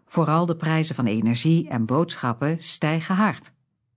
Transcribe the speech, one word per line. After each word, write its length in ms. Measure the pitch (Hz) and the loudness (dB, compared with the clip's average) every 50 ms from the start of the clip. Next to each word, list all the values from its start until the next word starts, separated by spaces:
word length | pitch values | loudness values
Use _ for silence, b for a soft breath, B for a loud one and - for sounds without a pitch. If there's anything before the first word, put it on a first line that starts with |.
| b | b
Vooral 420 | - - - 165 156 156 160 175 | -4 -2 0 2 2 2 2 2
de 100 | 170 165 | 0 -2
prijzen 380 | 165 - 156 160 160 160 160 151 | -2 -2 0 0 0 0 0 -2
van 120 | - 123 | -2 -2
energie 640 | 113 104 113 110 113 120 120 - 156 165 165 165 - | 0 0 0 0 0 0 2 2 4 4 4 2 0
en 180 | - 120 113 | -2 -2 -2
boodschappen 760 | 107 123 143 170 165 - - - 123 117 120 139 147 160 160 - | 0 0 0 0 0 -2 -4 -4 -4 -2 -2 -2 -2 -2 -4 -4
stijgen 520 | - - - - 151 156 165 160 - 185 | -6 -4 -2 -2 -2 -2 -2 -2 -2 0
hard. 380 | 185 220 202 143 - - - - _ _ _ _ _ _ _ _ | 2 2 0 0 -4 -10 -20 -20 _ _ _ _ _ _ _ _